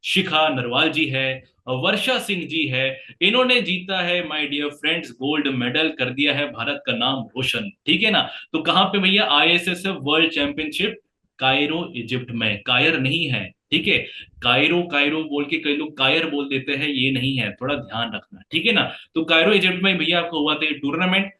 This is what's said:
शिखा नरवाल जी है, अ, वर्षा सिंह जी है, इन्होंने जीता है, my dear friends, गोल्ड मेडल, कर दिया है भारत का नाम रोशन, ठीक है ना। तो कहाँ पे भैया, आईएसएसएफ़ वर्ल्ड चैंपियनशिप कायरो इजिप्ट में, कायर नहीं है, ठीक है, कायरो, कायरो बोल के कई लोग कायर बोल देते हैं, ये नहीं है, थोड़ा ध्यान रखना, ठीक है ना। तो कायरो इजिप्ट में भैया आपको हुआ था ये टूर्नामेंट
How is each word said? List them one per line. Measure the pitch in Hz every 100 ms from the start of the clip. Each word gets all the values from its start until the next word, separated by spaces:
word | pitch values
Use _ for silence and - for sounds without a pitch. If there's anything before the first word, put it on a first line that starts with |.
शिखा | - 185 180 156 156
नरवाल | 135 120 123 160
जी | 139
है, | 147 131 131 131 - _ -
अ, |
वर्षा | 127 165 202 - 247
सिंह | - 190
जी | 147 160 143
है, | 127 135 131 - -
इन्होंने | 180 240 254 247
जीता | 185 185 185 190
है, | 175 180
my | 170 151
dear | 147 143 147
friends, | 147 151 170 151
गोल्ड | 117 135 151 143
मेडल, | 131 123 135 160
कर | - 127
दिया | 127 147
है | 143 143
भारत | 117 117 143 -
का |
नाम | 117 120 135
रोशन, | 110 - 127 123 104 -
ठीक | - 180
है | 220
ना। | 190 - - -
तो | 156
कहाँ | - 175
पे | 196 202
भैया, | 190 196 208
आईएसएसएफ़ | 147 160 175 175 180 190 175
वर्ल्ड | 131 156 160
चैंपियनशिप | 151 143 143 156 - 202 - _ _ _ _
कायरो | 131 135 147 160 170
इजिप्ट | 127 110 123 120
में, | 117 113 101
कायर | - 123 151 160
नहीं | 131 165 156
है, | 120 92 - _
ठीक | 156 202
है, | 143 92 - - -
कायरो, | 120 131 151 175
कायरो | 175 143 143 156
बोल | 156 143
के | 143 156
कई | 151
लोग | 147 151 -
कायर | 135 156
बोल | 160 143 139
देते | 135 131
हैं, | 139 147
ये | 139 131
नहीं | 131 131 135
है, | 107
थोड़ा | 98 127
ध्यान | 143 127 110 117
रखना, | 104 - - -
ठीक | 160
है | 196
ना। | 202 131 - -
तो | -
कायरो | 160 165 165
इजिप्ट | 208 185 180
में | 190 180
भैया | 156 175
आपको | 170 165
हुआ | 147
था | 151
ये | 156
टूर्नामेंट | 143 139 160 185 190 196